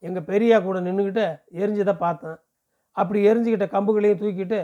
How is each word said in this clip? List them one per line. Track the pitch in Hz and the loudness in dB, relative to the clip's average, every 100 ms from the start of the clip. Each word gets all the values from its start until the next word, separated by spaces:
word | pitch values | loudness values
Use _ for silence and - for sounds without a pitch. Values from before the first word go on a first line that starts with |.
எங்க | 175 185 | -8 -8
பெரியா | 156 196 233 226 | -2 0 4 4
கூட | 185 185 | 2 -4
நின்னுக்கிட்டு | 180 190 202 196 196 151 _ 170 | -2 -2 -2 0 -2 -4 _ -4
எரிஞ்சதை | 208 208 196 180 | -4 0 0 0
பார்த்தேன். | 170 165 165 165 _ _ _ _ _ - | -2 -4 -8 -16 _ _ _ _ _ -4
அப்படி | 180 208 | -2 2
எரிஞ்சுக்கிட்ட | 202 226 233 220 196 | 4 4 2 0 0
கம்புகளையும் | 196 202 214 208 196 | 0 0 2 2 2
தூக்கிட்டு | 208 185 185 214 | 0 -4 -4 -4